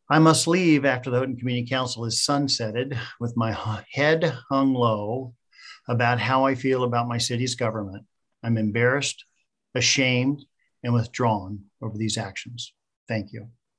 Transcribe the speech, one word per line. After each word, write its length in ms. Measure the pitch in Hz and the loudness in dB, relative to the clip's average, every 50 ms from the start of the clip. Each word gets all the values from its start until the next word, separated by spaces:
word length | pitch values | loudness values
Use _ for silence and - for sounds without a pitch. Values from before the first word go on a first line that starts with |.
| _ - | _ 2
I 100 | 147 156 | 4 6
must 280 | 160 160 156 - - 165 | 8 8 6 6 4 2
leave 380 | 170 185 185 165 151 143 139 | 2 2 4 4 4 4 4
after 240 | 139 127 123 120 135 | 2 0 0 -2 -2
the 80 | 123 123 | 0 0
Houghton 180 | 131 135 127 | 0 -2 -4
Community 320 | 120 117 127 123 123 120 120 | -4 -4 -4 -2 -2 -2 -2
Council 380 | 131 131 127 120 - 113 117 | -2 -2 -2 -2 -4 -6 -6
is 200 | 113 113 - - | -4 -2 -2 0
sunsetted 720 | - 143 143 143 135 - - 117 107 104 120 135 139 143 120 - - - - | 0 2 2 0 0 -2 -2 -2 -4 -2 -4 -4 -4 -4 -8 -8 -10 -8 -8
with 160 | 120 117 117 | -6 -4 -2
my 160 | 120 113 113 | 0 0 0
hu-, 320 | 107 - - 113 107 101 - - | -2 -4 -4 -6 -6 -6 -8 -6
head 420 | - 135 143 151 160 160 175 165 120 - - - | -2 0 2 4 4 4 2 0 -2 -4 -4 -2
hung 240 | 139 135 139 135 131 | 0 2 2 2 2
low 600 | 123 120 113 110 104 104 104 120 131 131 120 120 _ _ _ _ - - - - - _ - | 2 2 2 2 0 -2 -4 -6 -6 -8 -10 -16 _ _ _ _ -20 -20 -20 -20 -12 _ -2
about 280 | 120 117 123 117 123 117 | 0 2 2 2 2 2
how 280 | 104 117 131 131 135 | 0 2 2 4 4
I 100 | 135 135 | 2 2
feel 300 | 123 131 131 131 127 123 | 0 0 0 0 2 0
about 240 | 123 117 120 120 120 | 0 0 0 0 -2
my 80 | 117 117 | -2 -4
city's 380 | 117 - 123 117 127 123 120 | -2 -2 -2 -2 -2 -2 -2
government. 500 | - 123 110 110 110 101 95 95 101 - _ _ _ _ _ _ _ | -2 -2 -2 -2 -4 -6 -8 -10 -14 -16 _ _ _ _ _ _ _
I'm 160 | - 120 117 110 | -4 -2 0 0
embarrassed, 680 | 107 104 101 117 120 123 131 143 - - - - - _ _ _ _ _ _ _ _ _ - | 0 0 0 2 2 2 2 0 -2 -4 -8 -10 -14 _ _ _ _ _ _ _ _ _ -2
ashamed, 680 | 127 120 - - 139 131 127 127 123 127 135 147 147 - - _ _ _ _ _ _ | 0 0 2 2 2 2 2 2 2 2 0 -2 -4 -6 -16 _ _ _ _ _ _
and 120 | - 123 120 | -2 0 0
withdrawn 720 | 117 113 - - - 123 117 110 101 95 95 104 104 104 _ _ - | 0 0 -2 -2 0 0 0 0 0 -4 -8 -12 -14 -14 _ _ -12
over 160 | 123 110 104 104 | -12 -10 -6 -4
these 200 | 113 110 - 117 | -4 -4 -4 -4
actions. 560 | 101 98 98 - - 120 120 117 - - - _ _ _ _ _ _ - | -6 -8 -10 -12 -14 -12 -12 -14 -14 -16 -18 _ _ _ _ _ _ -6
Thank 240 | 113 110 104 - - | -6 -6 -6 -8 -12
you. 160 | 113 107 117 - _ _ _ _ | -16 -16 -18 -20 _ _ _ _